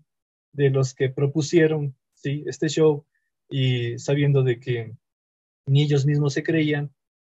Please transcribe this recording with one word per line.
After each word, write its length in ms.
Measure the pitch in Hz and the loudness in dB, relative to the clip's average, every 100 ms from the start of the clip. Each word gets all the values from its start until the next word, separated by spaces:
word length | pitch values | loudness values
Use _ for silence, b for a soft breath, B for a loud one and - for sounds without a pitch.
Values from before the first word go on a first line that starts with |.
| - _ _ _ _ | -10 _ _ _ _
de 160 | 139 139 | 0 0
los 240 | 135 131 | 2 -2
que 160 | - 131 | -2 -4
propusieron, 840 | 135 139 160 143 175 156 156 143 - _ | -2 -2 -2 0 2 4 2 -4 -8 _
sí, 300 | _ 143 147 151 | _ -8 -6 -8
este 220 | - 156 | -6 -4
show, 360 | 160 156 147 - _ _ _ _ | 2 2 2 -6 _ _ _ _
y 480 | 139 131 123 120 120 | -2 0 0 -4 -6
sabiendo 460 | - 143 143 135 | -4 0 2 2
de 160 | 127 120 | 2 -2
que 340 | - 120 113 - _ _ _ _ _ _ - | -4 -6 -6 -16 _ _ _ _ _ _ 0
ni 160 | 139 | 2
ellos 240 | 147 147 143 | 4 2 2
mismos 280 | 147 143 | 0 0
se 100 | 156 | -2
creían, 500 | 151 160 151 147 143 - _ _ _ | 0 0 0 -2 -6 -12 _ _ _